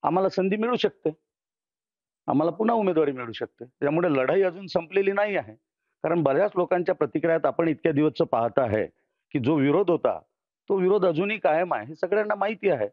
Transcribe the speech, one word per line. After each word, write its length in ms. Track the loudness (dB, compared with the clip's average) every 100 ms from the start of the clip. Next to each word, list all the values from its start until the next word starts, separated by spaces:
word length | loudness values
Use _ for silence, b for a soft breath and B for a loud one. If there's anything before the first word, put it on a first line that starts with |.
आम्हाला 260 | 0 0 0
संधी 260 | 0 -2 0
मिळू 200 | -2 0
शकते, 340 | -2 -2 -6 -6 _ _ _ _ _ _ _ _ _ _ -4
आम्हाला 240 | -2 -2
पुन्हा 240 | -2 -2 0
उमेदवारी 360 | 0 2 0
मिळू 200 | -2 -10
शकते. 340 | -10 -12 _ -20
त्यामुळे 440 | _ -2 0 0
लढाई 320 | 0 2 2
अजून 260 | 0 -2 -6
संपलेली 440 | -6 -2 -2 0
नाही 240 | 0 -2 -2
आहे, 180 | -6 -16 _ _ _ _
कारण 200 | -2 0
बऱ्याच 280 | 2 2 2 0
लोकांच्या 400 | 0 0 0 0
प्रतिक्रियात 500 | -2 0 0 2 0
आपण 220 | 0 0
इतक्या 240 | 0 0
दिवसचं 340 | 2 0 0 0
पाहत 340 | 0 0 0
आहे 260 | 2 0 -2 _ _ _ _
की 80 | -4
जो 160 | 0 2
विरोध 360 | 4 2 2
होता, 280 | 2 0 -2 _ _ _ _ _
तो 60 | 0
विरोध 300 | 2 2 2
अजूनही 320 | 0 -2 -2
कायम 360 | 0 0 0
आहे, 120 | -4 -6
हे 100 | -8
सगळ्यांना 400 | -2 -2 0 -2
माहिती 340 | -2 -2 0
आहे. 180 | 0 -2